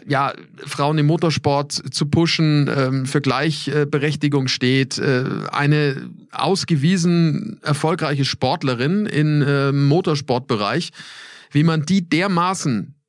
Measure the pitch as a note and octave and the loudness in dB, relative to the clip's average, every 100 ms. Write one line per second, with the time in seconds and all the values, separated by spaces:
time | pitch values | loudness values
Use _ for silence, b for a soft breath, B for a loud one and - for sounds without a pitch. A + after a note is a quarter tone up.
0 | - C3+ C#3 - - - C#3+ C#3 C#3+ D#3 | -2 0 0 -4 -16 -18 -10 -2 0 4
1 | D3 E3+ E3+ C#3+ D3+ C#3+ D3 - C#3 - | 4 4 2 2 0 0 -2 -8 -6 -4
2 | D3 D3 E3 - D#3 D3 C3+ B2+ C3 C3+ | 0 2 2 2 2 4 2 0 0 0
3 | C3 D3+ C3+ B2+ D#3 D3+ - D3 C#3+ D3 | -2 0 0 0 0 -2 -2 -2 0 0
4 | D3+ D3 D3 C#3+ B2+ - B2 C3+ C3+ - | -2 0 0 0 0 0 2 2 0 -2
5 | - B2+ C3+ G2 - - C#3+ D3+ C#3+ C3+ | 0 0 0 -4 -4 -2 2 2 2 -2
6 | A#2+ A2+ - - C#3+ F#3+ - D#3+ D3+ F#3+ | -10 -16 -14 -6 -2 -2 0 2 2 2
7 | F3 E3+ E3 D3 - - - C#3+ D#3+ F3 | 2 2 2 0 -6 -8 -4 -2 0 -2
8 | D3+ C#3+ C3 - B2+ E3+ C3+ A#2+ C3+ G3+ | -2 -2 -2 -2 -2 0 -2 -2 0 0
9 | G#3 C#3+ D3+ D3 C#3 C#3+ C#3 C#3 C#3 D#3+ | 0 0 2 2 2 2 2 2 4 2
10 | F3+ D3 - B2 B2+ A2 G#2 C3+ E3+ B | 2 -2 -2 -4 0 -2 0 -2 -4 B
11 | B B B B B C#3+ E3 D#3+ D3 G3 | B B B B B 2 2 2 0 0
12 | F3 D#3 G3 F3 F3+ F#3+ D#3 G#2+ - - | 2 0 2 0 0 -2 -2 -4 -6 -16